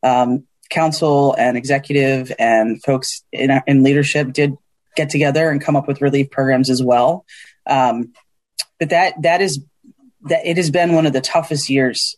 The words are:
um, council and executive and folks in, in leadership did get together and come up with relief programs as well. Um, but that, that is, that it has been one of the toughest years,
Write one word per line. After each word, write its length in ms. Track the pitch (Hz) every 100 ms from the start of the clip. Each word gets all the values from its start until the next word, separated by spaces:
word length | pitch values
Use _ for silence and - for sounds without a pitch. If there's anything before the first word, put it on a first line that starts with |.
um, 420 | 127 123 123 123 - _ -
council 640 | - 160 156 160 143 139 131
and 180 | 120 120
executive 760 | 131 139 139 143 135 135 127 127
and 440 | 117 113 110 110
folks 420 | - 135 - - _
in, 300 | - 135 135 -
in 160 | 139
leadership 500 | 131 143 143 147 131
did 240 | 131 147 139 _ _ _
get 140 | - 147
together 420 | 151 147 147 160
and 100 | 143
come 160 | - 143
up 120 | 143
with 140 | 135
relief 280 | 143 139 139
programs 380 | - 135 131 131
as 140 | 127
well. 420 | 127 123 123 180 - - - _ -
Um, 460 | 135 127 117 117 _ _ _ _ - - -
but 120 | 160
that, 240 | 170 180 -
that 180 | 160 180
is, 200 | 190 143 - _ _ _ _ _ 147
that 160 | 165
it 120 | 165 170
has 140 | 170
been 220 | 175 175
one 140 | 165 156
of 60 |
the 80 | 131
toughest 500 | - 170 156 151 -
years, 460 | 135 131 113 -